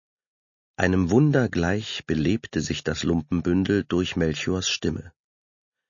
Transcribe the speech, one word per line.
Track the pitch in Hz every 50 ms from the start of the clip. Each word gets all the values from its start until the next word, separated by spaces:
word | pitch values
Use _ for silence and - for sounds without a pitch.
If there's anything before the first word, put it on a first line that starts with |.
| _ _ _ _ _ _ _ _ _ _ _ _ _ _ _ -
Einem | 92 92 92 95 95 82
Wunder | 95 123 147 151 143 139 123 -
gleich | - 90 85 85 95 104 107 - - - -
belebte | - 80 78 76 78 101 113 - - - 82
sich | 76 - 73 - -
das | - 78 - -
Lumpenbündel | 78 85 82 78 - - 87 80 87 87 92 95 92 101 101 90
durch | - - 87 92 87 -
Melchiors | - 85 80 78 - - - 92 92 90 -
Stimme. | - - - - - - - - - _ _ _ _ _ _ _ _ _ _ _ _ _ _